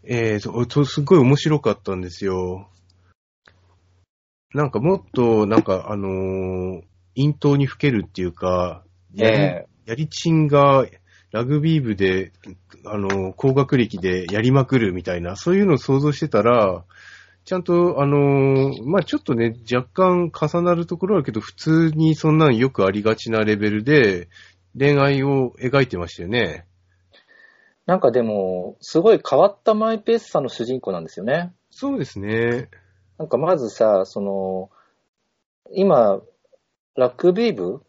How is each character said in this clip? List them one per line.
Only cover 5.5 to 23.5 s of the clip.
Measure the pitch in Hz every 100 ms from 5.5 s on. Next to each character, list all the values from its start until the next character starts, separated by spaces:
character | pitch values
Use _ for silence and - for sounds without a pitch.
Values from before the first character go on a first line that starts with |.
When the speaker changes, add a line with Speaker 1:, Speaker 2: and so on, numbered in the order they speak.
| 110
Speaker 1:
ん |
か、 | 107 92 -
あ | 104
の | 98
ー、 | 95 95 95 92 92 92 90 _ _ _ -
陰 | 147
頭 | 147 147 143
に |
ふ | 135 -
け | 147
る | 113 85
っ |
て | -
い | 90
う |
か、 | - 92 90 90 82 _ _ _
や | 95 113
り、 | 110
Speaker 2:
え |
え。 | 95 87 - _ -
Speaker 1:
や |
り | 120 156
ち | - 165
ん | 160 151
が | 143 139 135 113 - _ _ _
ラ | 107
グ | 123 147
ビ | 160 160
ー |
部 | 120 95
で、 | 95 92 90 _ 104 90 _ -
あ | - 107
の | 98 98 95
ー、 |
高 | - 135
学 | 131 135 135
歴 | 110 95
で | 92 90 87
や | 104
り | 120
ま | 135 127
く | 131
る | 104
み | 90
た | 85 90
い |
な、 | 87 95
そ | 170
う | 190
い |
う |
の | 202
を | 143
想 | - 135
像 | 147
し | 135
て | 156
た | 107
ら、 | 110 120 98 87 - - - - _ _ -
ち |
ゃ | 185
ん |
と、 | 175 175 175 131
あ | 143
の | 143 143 139 135 135 135
ー、 | 117
ま | 120 190
あ、 |
ち | - 302
ょ |
っ |
と | -
ね、 | 120 113 117 107
若 | 123 127
干 | - 185 180 170
重 | - 151 175
な | 175
る | 170
と | 170 170
こ | 190
ろ |
は | 196
あ |
る |
け | 135
ど、 | 107
普 | -
通 | - 156 160 165
に | 156 160
そ | 151 156
ん | 156
な | 156
ん | 113
よ | 135
く | -
あ | 95
り | 101
が | 107 110
ち | 117
な | 110
レ | 107